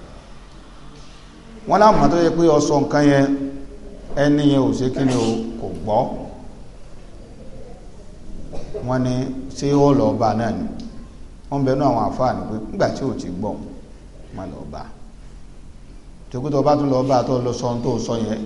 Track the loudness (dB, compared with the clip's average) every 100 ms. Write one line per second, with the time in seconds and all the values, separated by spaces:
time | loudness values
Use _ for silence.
0 | -18 -18 -18 -18 -18 -18 -18 -18 -16 -16
1 | -18 -18 -20 -20 -18 -12 0 6 8 8
2 | 6 6 4 6 6 6 4 2 2 4
3 | 6 6 4 2 -4 -8 -12 -14 -14 -14
4 | -4 2 4 6 6 6 4 2 0 0
5 | 2 2 2 0 -4 -8 -8 -6 0 0
6 | 0 -4 -10 -12 -16 -16 -16 -16 -16 -16
7 | -16 -18 -18 -16 -14 -12 -14 -14 -16 -16
8 | -16 -14 -12 -10 -8 -6 -6 -6 -2 0
9 | 0 0 -2 -6 -10 -4 2 6 6 6
10 | 4 2 2 2 0 -2 -4 -6 -10 -12
11 | -14 -16 -18 -16 -6 0 2 4 4 4
12 | 0 2 0 0 -4 -6 -6 0 0 0
13 | -4 -4 -6 -6 -6 -6 -10 -14 -16 -18
14 | -18 -18 -14 -12 -10 -10 -12 -12 -12 -14
15 | -16 -16 -16 -16 -16 -16 -18 -18 -18 -18
16 | -18 -18 -10 -6 0 4 4 4 4 2
17 | 4 4 4 0 0 -2 -2 0 0 0
18 | -2 -2 -2 -2